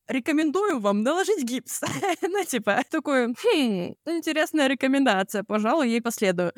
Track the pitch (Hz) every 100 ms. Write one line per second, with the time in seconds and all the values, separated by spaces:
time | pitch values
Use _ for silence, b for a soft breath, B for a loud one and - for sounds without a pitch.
0 | - 254 277 302 311 349 415 277 202 202
1 | 226 339 381 415 233 247 - - - 277
2 | 392 339 339 392 339 247 214 202 - 320
3 | 294 269 233 247 453 359 247 190 175 -
4 | - 330 320 311 320 311 262 269 269 277
5 | 262 190 196 208 196 208 214 320 247 233
6 | 233 - 196 180 175